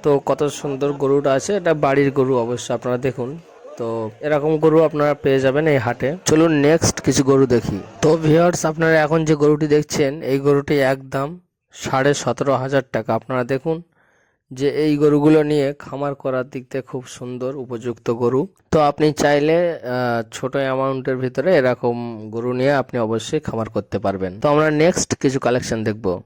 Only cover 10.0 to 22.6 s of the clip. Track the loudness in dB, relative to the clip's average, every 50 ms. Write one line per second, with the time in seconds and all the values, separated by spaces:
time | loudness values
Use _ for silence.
10 | -2 -2 -2 -4 -4 -2 -2 0 2 2 2 2 2 0 0 2 2 2 0 -2
11 | -6 -8 -6 -6 -6 -6 -8 -14 _ _ _ _ _ _ _ -14 -8 -2 -2 2
12 | 2 2 0 0 -2 -4 -4 -2 0 0 0 0 -2 0 -2 -2 -2 _ -6 -6
13 | -2 -2 -2 -4 -2 -4 -4 -4 -2 -2 -4 -4 _ -4 -6 -6 -8 _ _ _
14 | _ _ _ _ _ _ _ _ _ _ -8 -2 -2 -2 0 0 0 2 2 4
15 | 4 4 4 4 4 6 6 4 4 2 0 0 0 -2 -4 _ -14 -14 -8 -6
16 | -6 -6 -6 _ -6 -4 -4 -4 -4 -6 -10 -14 -12 _ -8 -8 -8 -8 -12 -12
17 | -12 -12 -16 -14 -12 -12 -10 -8 -8 -8 -8 -8 -10 -10 -10 -8 -6 -8 -8 -6
18 | _ -4 -2 0 0 2 2 2 0 -2 _ _ _ _ 2 2 2 2 2 2
19 | 0 0 2 2 2 2 4 4 2 2 2 2 2 0 -2 -4 -6 -6 -4 -2
20 | -2 0 -2 -2 -4 -6 -10 -8 -8 -6 -4 -2 -2 -2 -2 -2 -2 -2 -4 -4
21 | -4 -4 -4 -2 -4 -4 -4 -2 0 2 4 4 4 2 0 0 -2 -4 -4 -4
22 | -8 -10 -12 -12 -14 -10 -8 -6 -6 -4 -2 0